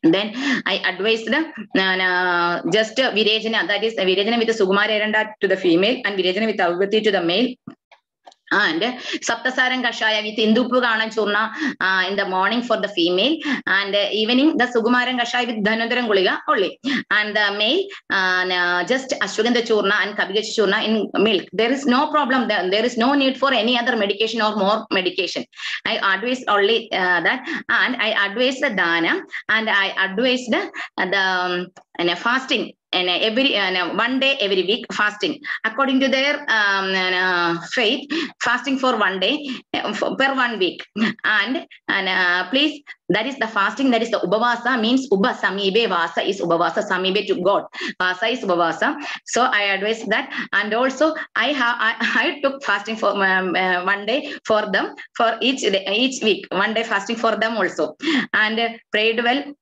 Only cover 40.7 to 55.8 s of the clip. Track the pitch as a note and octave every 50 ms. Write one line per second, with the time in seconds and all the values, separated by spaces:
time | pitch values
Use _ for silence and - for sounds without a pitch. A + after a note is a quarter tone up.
40.7 | D#3+ - - _ _ G#3 A3+ G#3 - - - - G#3+ G#3 G3 G#3+ C4 E4+ E4+ -
41.7 | - - _ - - G3 F#3+ F#3+ F#3 F#3 F#3 F3 F3 F3+ F#3 F#3 - C4 D4 D#4
42.7 | D4 - _ - - _ _ _ F3+ G3+ A3+ C4+ C4 - A#3 A3 - G#3 G3 G#3
43.7 | G#3+ - C#4 C4+ A#3+ A3+ A#3 A#3 - F#3 - F#3 F#3+ A3 A3+ A#3+ A#3+ - - A#3+
44.7 | C4+ B3 G#3+ A3 B3 C4 C4 - G3+ F#3+ G3 - G#3+ - - G3+ F#3 G3 G3+ G3
45.7 | F#3 A3 A#3 G#3 F#3 E3+ E3 E3+ - - - - - G3 F3 E3+ E3+ E3 F3 E3+
46.7 | E3+ A3 G3+ G3 F#3+ F3+ F#3 F#3+ F#3+ G#3+ G3 G3 F#3+ - F3+ F#3+ G3+ E3+ - -
47.7 | - - - - G3+ _ F#3 F#3 F3+ F3 A3+ A3+ A#3+ B3+ - G3+ F3+ E3+ E3+ E3
48.7 | D#3+ - G#3 B3 D4+ D4+ D4 - - - _ - - A#3 A#3+ B3+ - G#3 G3+ G3+
49.7 | G3 F#3+ G3+ G#3+ A3+ A3 - - G#3 B3 C#4 B3+ - - G#3 - - G3 G#3 G#3+
50.7 | G#3+ A3+ B3+ C4+ C4 C4 D4+ D#4+ D#4 D4+ - - _ - A3 C4 D4 C4+ B3 A#3
51.7 | A#3+ A#3 A3 A3 A#3 A3+ A3+ G#3+ - B3 A#3 D#4 - C#4+ - C4+ C4 A3+ - -
52.7 | G3+ G#3 G#3 - A3+ A3 - G3+ G3+ G3+ F#3+ F#3+ F#3 F#3+ F#3 F#3 E3+ F3+ F#3 F#3
53.7 | F#3 F3+ F3+ F#3+ G3+ G3 G#3 G3+ A#3 D4 D4+ - - - _ - A3 G#3 G#3+ -
54.7 | F#3+ G3 C#4+ G4 - - - - _ - A#3+ A3+ A3+ A3+ - B3 C4+ C4 - G#3
55.7 | G3 F#3+